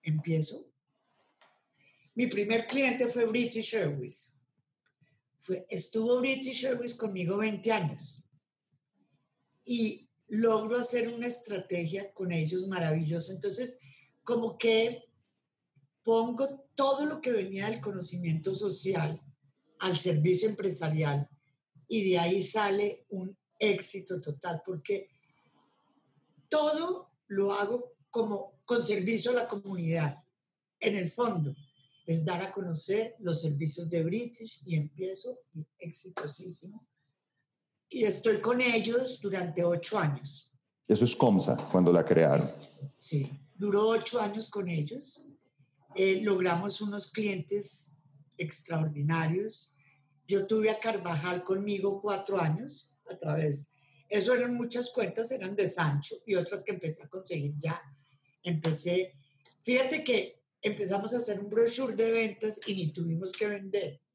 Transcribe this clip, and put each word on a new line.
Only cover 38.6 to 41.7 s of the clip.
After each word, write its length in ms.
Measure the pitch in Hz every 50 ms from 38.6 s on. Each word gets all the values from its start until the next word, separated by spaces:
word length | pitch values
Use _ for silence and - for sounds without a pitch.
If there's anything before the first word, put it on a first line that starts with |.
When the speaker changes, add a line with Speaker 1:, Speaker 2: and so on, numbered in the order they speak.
Speaker 1:
ellos 600 | 254 247 226 226 190 220 233 247 262 254 - -
durante 440 | - 196 190 185 180 170 151 175 170
ocho 340 | 175 175 170 - - 214 208
años. 560 | 165 151 139 131 - 143 - - - - _ _ _ _ _ _ _
Speaker 2:
Eso 180 | - 107 104 120
es 120 | 120 -
Comsa, 400 | - 139 120 101 92 - - - - - -